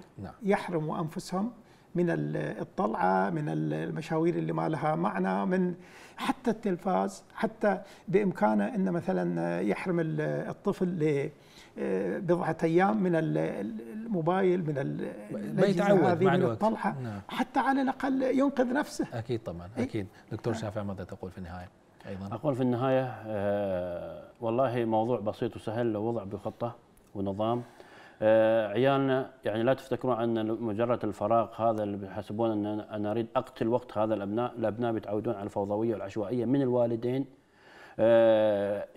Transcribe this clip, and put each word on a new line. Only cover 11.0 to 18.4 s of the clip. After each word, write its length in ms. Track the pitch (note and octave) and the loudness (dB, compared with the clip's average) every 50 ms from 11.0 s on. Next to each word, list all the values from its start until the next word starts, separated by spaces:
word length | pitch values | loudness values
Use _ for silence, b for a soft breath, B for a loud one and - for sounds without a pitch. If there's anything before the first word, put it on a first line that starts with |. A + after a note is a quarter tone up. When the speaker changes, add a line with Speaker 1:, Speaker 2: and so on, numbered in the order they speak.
| D3+ D#3 D3 C#3 C#3 D#3 - B B B B B B B B | 2 2 2 2 0 -4 -6 B B B B B B B B
Speaker 2:
آه، 420 | - G3+ G3 F#3+ F#3 - F3 F#3+ - | -6 -4 -2 -2 -2 -2 -2 -4 -2
بضعة 380 | G3+ D#3+ F3 E3+ D#3 D3+ D#3+ - F3 | 0 0 2 2 2 -2 -2 0 2
أيام 400 | E3 E3 F3 F#3+ G3+ A3 G#3+ F#3 | 4 4 4 4 4 4 2 2
من 120 | F3+ E3+ | 2 2
ال-، 220 | D#3+ D#3+ D#3 D3+ | 2 2 2 0
ال-، 440 | D#3 D#3+ E3 E3+ - G3 A3 A3+ G#3+ | 0 0 0 -2 -4 -6 -6 -8 -10
الموبايل، 840 | A3+ A3+ A3 A3 A3+ A#3 G#3+ E3+ D#3 E3+ F3+ F#3+ G3 F#3 F3 F#3+ E3+ | -10 -12 -12 -10 -6 -4 -2 0 2 2 2 4 4 4 2 2 0
من 120 | D3+ D3+ | -2 -2
ال-، 340 | C#3+ C#3 D3 D3 - - - - - - - - | -2 -2 -4 -4 -4 -6 -8 -8 -10 -10 -8 -8
Speaker 1:
ما 60 | - | -8
Speaker 2:
الأجهزة 300 | - - D3+ - F#3 G3+ | -6 -2 2 4 4 4
Speaker 1:
يتعود، 340 | F#3+ F3 G3+ G3+ G3+ F#3 E3+ | 4 4 4 6 6 6 6
Speaker 2:
هذه، 200 | F#3 F3 D#3+ F#3 | 6 4 4 4
Speaker 1:
مع 80 | F#3+ | 4
Speaker 2:
من 80 | - - | 4 4
Speaker 1:
الوقت. 140 | - B2 A2+ | 4 2 0
Speaker 2:
الطلعة، 420 | A2 G3+ A3 A3 - G#3 G3+ D3 C3+ B2+ | 2 0 0 0 0 -2 -2 -2 -4 -6
Speaker 1:
نعم. 180 | A#2 G#2 G2+ - | -8 -8 -8 -10
Speaker 2:
حتى 320 | - - - B3+ - - C4+ | -8 -4 -4 -4 -2 0 0
على 220 | - C4+ C4+ C#4 | 2 2 2 2
الأقل 400 | C4+ C4 - - - C#4+ C4 C4 | 2 0 -2 -2 -2 -2 0 0
ينقذ 520 | C4 C4 C4+ B3+ | 2 2 2 4